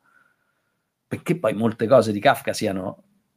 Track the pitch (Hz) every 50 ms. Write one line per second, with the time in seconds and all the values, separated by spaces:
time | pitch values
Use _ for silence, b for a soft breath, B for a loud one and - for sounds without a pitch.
0 | _ _ _ _ _ _ _ _ _ _ _ _ _ _ _ _ _ _ _ _
1 | _ _ - - - - 170 165 - 110 95 101 113 113 104 - 113 104 135 127
2 | 104 110 101 101 98 139 123 - - 110 98 - 117 101 98 98 92 101 - -
3 | _ _ _ _ _ _ _